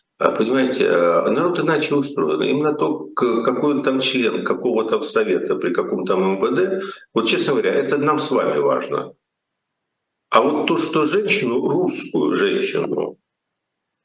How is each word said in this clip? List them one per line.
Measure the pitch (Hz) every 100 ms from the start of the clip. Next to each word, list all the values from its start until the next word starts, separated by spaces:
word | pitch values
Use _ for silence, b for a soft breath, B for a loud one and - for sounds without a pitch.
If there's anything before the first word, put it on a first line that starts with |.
| _ _
А, | 80
понимаете, | - 110 131 127 127
э, | 92 87 85 85 104
народ | 120 175 170
иначе | 151 156 -
устроен. | 143 139 - 78 76
Им | - 139
на | 151
то, | - 78 - - -
к-, | 123 113
какой | 120 127 147
он | 139
там | 131 131
член, | 127 127 113 90
какого | - - - 110 -
там | 110
совета, | - 226 214 87 - -
при | 170
каком | - 95 95
там | 92 95
М | 95 95
В | 113
Д, | 135 190 190 B B -
вот, | 113 110
честно | 170 -
говоря, | 131 98
это | 139 - 143
нам | 147 147
с | -
вами | 123 80 73
важно. | 69 65 - - - - _ _ _ _ _ _ _ _ _ _ _
А | 117
вот | 131 151 151
то, | 165
что | - 160
женщину, | 151 185 208 - 120 120 135
русскую | 151 - - - - -
женщину, | - 98 87 - - - 82 82 - _ _ _ _ _ _ _ _